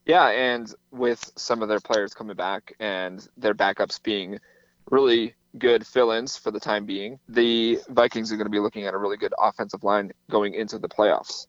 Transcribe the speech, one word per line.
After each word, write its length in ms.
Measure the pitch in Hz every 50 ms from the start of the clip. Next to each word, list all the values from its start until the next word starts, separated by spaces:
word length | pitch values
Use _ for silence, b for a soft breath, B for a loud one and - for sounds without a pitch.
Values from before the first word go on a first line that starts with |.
| _
Yeah, 220 | - 160 180 151
and 440 | 123 107 120 127 127 123 120 117 110 - _ _ _
with 400 | - 123 127 123 127 - - - _
some 280 | - - - - 117 110
of 60 | 104
their 100 | 107 101
players 340 | - - 117 110 101 101 -
coming 220 | - 113 107 98
back 380 | 95 90 95 98 95 _ - - _
and 480 | 110 107 98 92 92 92 92 95 - - _
their 180 | - - 110 104
backups 480 | - 104 98 95 - 104 95 - - _
being 340 | 113 107 101 95 90 104 107 b b b b b b b b _ -
really 420 | 131 131 135 127 117 117 110 117 - _ _ _ -
good 300 | 123 123 123 120 110 110
fill-ins 500 | - - 127 123 117 110 113 123 131 -
for 140 | - - 110
the 80 | 104 104
time 260 | - - 107 104 104
being, 320 | 104 98 98 98 110 131 135 _
the 520 | - 113 120 120 117 117 117 113 113 117 - - -
Vikings 420 | 131 120 120 120 - 117 110 110
are 60 | 110
gonna 140 | 107 107 104
be 80 | 104 104
looking 260 | 104 107 - 107 101
at 80 | 98 95
a 40 | 98
really 180 | 101 98 101
good 160 | 104 104 98 - -
offensive 420 | - 107 - - - - - 98 -
line 280 | 101 104 104 101 92 - _ _ -
going 240 | - 110 104 101 87
into 240 | 98 110 107 -
the 120 | 107 98 -
playoffs 580 | - - 107 101 80 - - - - - -